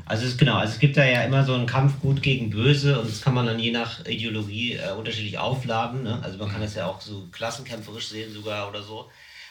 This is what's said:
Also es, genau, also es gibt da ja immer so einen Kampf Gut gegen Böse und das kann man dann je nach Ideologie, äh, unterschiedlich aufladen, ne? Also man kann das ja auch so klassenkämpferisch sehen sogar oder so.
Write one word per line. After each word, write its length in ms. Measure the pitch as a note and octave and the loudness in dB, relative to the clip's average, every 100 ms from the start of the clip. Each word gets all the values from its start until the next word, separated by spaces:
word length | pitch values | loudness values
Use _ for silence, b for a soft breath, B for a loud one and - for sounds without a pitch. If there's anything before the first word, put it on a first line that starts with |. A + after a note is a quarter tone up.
| - | -2
Also 180 | A2 B2 | -2 0
es, 100 | B2 | 4
genau, 180 | C3 G#2 | 4 4
also 160 | G#2+ | 0
es 60 | - | 4
gibt 180 | D3 D3 | 4 6
da 80 | |
ja 180 | C3 B2 | 4 4
immer 200 | A#2 C3+ | 4 4
so 80 | C3+ | 4
einen 120 | B2+ A#2+ | 4 2
Kampf 340 | C3+ C#3 - | 4 4 4
Gut 220 | C3+ C#3 | 2 2
gegen 260 | C#3+ B2 A2 | 2 2 0
Böse 480 | G2 B2+ C#3+ C#3 C3 | 2 4 6 4 2
und 120 | A2 | 0
das 100 | G#2 | -2
kann 140 | - | 2
man 100 | B2 | 2
dann 140 | A#2 A2+ | 2 0
je 120 | A#2 | 0
nach 340 | A#2 A#2 - - | 0 -4 -6 -8
Ideologie, 680 | A2+ A#2 A2 G2+ G#2 A#2+ | -6 -4 -4 -4 -4 -4
äh, 180 | - F#2+ G2+ | -4 -6 -6
unterschiedlich 420 | A2+ A2 G#2+ - | -6 -6 -6 -4
aufladen, 680 | - C3+ A#2+ A2+ A#2 B2+ | -2 -2 -2 -2 -2 -4
ne? 140 | B2+ B2 | -4 -4
Also 160 | - F#2+ | -4 -6
man 120 | G#2 | -6
kann 120 | G#2 | -4
das 120 | G#2+ | -4
ja 120 | G#2+ - | -4 -6
auch 160 | - | -6
so 260 | G#2+ G2+ F2+ | -10 -12 -12
klassenkämpferisch 760 | - A2+ A#2 B2+ A2+ G#2 A2 A2 | -8 -8 -6 -10 -12 -12 -10 -10
sehen 240 | G#2+ A2 | -8 -10
sogar 360 | G#2 G#2 G#2 G2+ | -10 -6 -6 -6
oder 120 | G#2 | -8
so. 280 | G#2 A2 - B B B B | -12 -14 -16 B B B B